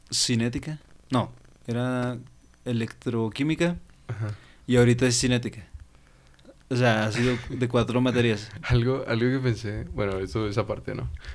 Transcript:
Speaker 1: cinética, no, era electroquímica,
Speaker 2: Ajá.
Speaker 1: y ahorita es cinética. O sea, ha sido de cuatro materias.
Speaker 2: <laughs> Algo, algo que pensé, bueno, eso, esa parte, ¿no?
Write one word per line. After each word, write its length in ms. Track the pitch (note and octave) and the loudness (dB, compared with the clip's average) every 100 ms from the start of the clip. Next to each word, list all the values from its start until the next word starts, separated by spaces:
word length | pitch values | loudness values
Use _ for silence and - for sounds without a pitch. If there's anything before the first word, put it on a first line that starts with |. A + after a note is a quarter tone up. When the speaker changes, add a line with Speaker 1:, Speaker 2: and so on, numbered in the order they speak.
| - | -8
Speaker 1:
cinética, 720 | B2 - A#2 A#2+ C3+ D3+ D3+ - - - | -2 0 2 0 -2 -8 -10 -12 -20 -2
no, 180 | B2 - - - - - | -2 -2 -6 -20 -16 -6
era 500 | A#2+ B2 B2+ B2 A#2+ B2 - - - | -2 -2 -2 -4 -6 -12 -20 -20 -12
electroquímica, 1120 | B2+ A#2 A2+ - B2+ A#2 A2+ - D3 D#3+ E3+ E3+ - - - | -4 -2 -2 -6 -4 -2 -2 -2 -2 0 0 -2 -10 -18 -12
Speaker 2:
Ajá. 220 | G#2 A2 G#2 - - - | -8 -6 -8 -16 -12 2
Speaker 1:
y 80 | B2 | 6
ahorita 280 | B2 A#2+ B2+ | 6 6 4
es 120 | A#2+ | 2
cinética. 480 | B2 B2 A#2 - - - - - - - - - - - - | 2 2 -2 -10 -16 -20 -20 -20 -20 -20 -20 -20 -20 -18 -4
O 80 | B2 | 2
sea, 280 | B2 A2 G#2+ | 4 4 2
ha 40 | |
sido 240 | A2+ B2 A#2+ - | 2 0 0 -4
de 160 | C3+ A#2+ | -2 0
cuatro 320 | B2 A2+ A#2+ | 2 2 2
materias. 480 | B2+ A#2+ A#2 G#2 - - | 2 4 2 2 -4 -8
Speaker 2:
<laughs> 40 | |
Algo, 420 | - A#2+ A#2+ C3+ - | 2 2 4 0 0
algo 200 | A2+ B2 | 0 2
que 120 | C3+ | 2
pensé, 440 | B2+ A2 G2+ G#2+ - | 0 0 -2 -6 -6
bueno, 240 | - G2+ F#2+ | -2 -2 -2
eso, 260 | F#2 A2 G#2+ | -4 -2 -2
esa 160 | G#2 G#2 | -2 -2
parte, 280 | G#2 - | -4 -6
¿no? 160 | G2+ A#2+ - - | -6 -6 -8 -12